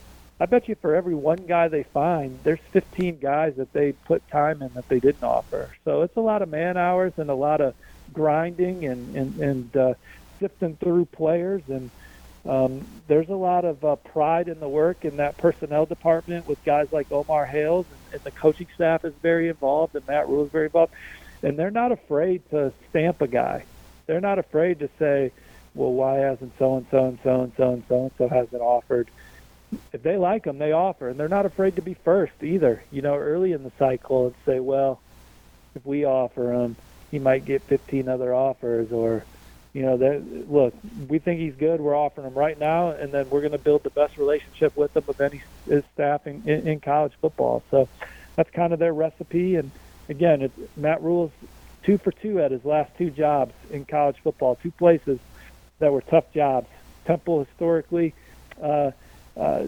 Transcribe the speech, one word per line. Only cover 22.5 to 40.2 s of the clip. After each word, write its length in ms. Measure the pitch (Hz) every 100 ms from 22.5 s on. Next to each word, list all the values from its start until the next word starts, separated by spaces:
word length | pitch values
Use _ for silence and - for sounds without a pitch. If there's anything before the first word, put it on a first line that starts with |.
| 151 139 - -
stamp 320 | 165 160 170
a 60 | 139
guy. 360 | 120 123 139 - - - - -
They're 120 | 160
not 200 | 196 196
afraid 400 | - 151 175 170
to 100 | 147 -
say, 320 | 151 139 131 - - - -
"Well, 200 | - 131
why 220 | 127 131 135
hasn't 360 | 135 127 127 -
so-and-so 460 | 131 131 123 135 131
and 140 | 123
so-and-so 480 | 135 127 127 - 127
and 120 | 123 -
so-and-so 400 | 123 131 - 123
hasn't 340 | 127 120 123
offered?" 460 | 120 120 - 123 117 - - - - - _ - -
If 120 | 123
they 140 | 151 196
like 280 | 180 214 156
him, 120 | 139
they 140 | 151
offer, 380 | 160 185 - 127
and 100 | 127
they're 80 | 156
not 160 | 202 202
afraid 300 | - 190 185
to 60 |
be 140 | 170 185
first 300 | - 190 160 -
either, 420 | 151 185 143 110 -
you 100 | 143
know, 140 | 143 143
early 360 | 143 165 185
in 120 | 156
the 80 | 131 -
cycle 480 | 135 127 - 131 123
and 80 | 123 -
say, 140 | 131
"Well, 400 | 127 135 135 127 _ - - - - - _ 143
if 100 | 135
we 200 | 143 143
offer 480 | 131 123 - 120
him, 220 | 123 120 117 - - -
he 80 | 147
might 260 | 135 135 139
get 160 | 139 -
fifteen 400 | 139 - 135 127
other 260 | 127 127
offers," 580 | 123 135 127 120 117 113
or, 340 | 117 113 113 - - - - -
you 80 | 139
know, 160 | 131 127
they, 220 | 131 147